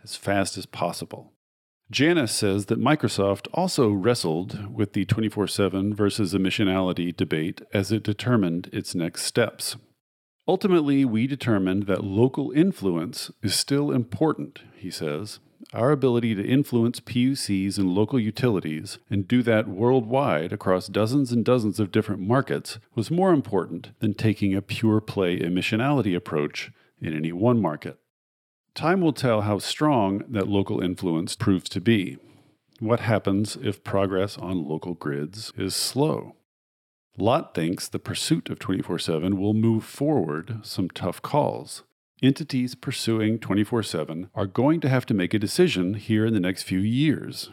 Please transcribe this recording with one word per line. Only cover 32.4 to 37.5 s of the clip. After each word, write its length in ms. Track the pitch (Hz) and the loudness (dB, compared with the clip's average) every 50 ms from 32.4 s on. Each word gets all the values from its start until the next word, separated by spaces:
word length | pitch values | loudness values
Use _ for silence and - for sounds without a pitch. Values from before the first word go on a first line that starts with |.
| _ _ _ _ _ _ _ - | _ _ _ _ _ _ _ -6
What 200 | 117 110 120 117 | -2 0 0 0
happens 560 | - 110 113 95 - 98 98 101 107 107 - - 131 | 2 2 2 2 2 2 0 0 0 -2 -4 -6 -6
if 220 | 107 98 - - | -6 -6 -6 -6
progress 520 | - - 98 98 95 98 92 98 101 - | -2 0 0 0 2 0 0 -2 -2 -4
on 280 | - 87 87 95 90 76 | -8 -8 -6 -4 -4 -4
local 300 | 71 78 78 - 90 85 | -4 -6 -6 -6 -8 -8
grids 580 | - - 73 71 71 76 82 95 107 110 - - | -6 -6 -6 -4 -4 -6 -8 -8 -12 -14 -12 -8
is 200 | - 98 95 - | -6 -6 -4 -2
slow? 580 | - - - - 123 147 156 - - - - - _ _ _ _ _ _ _ _ _ _ _ _ _ _ _ _ 101 | -4 -4 -2 0 0 0 0 0 -2 -6 -10 -16 _ _ _ _ _ _ _ _ _ _ _ _ _ _ _ _ -2
Lott 360 | 95 113 131 160 - - | 2 2 2 2 0 -2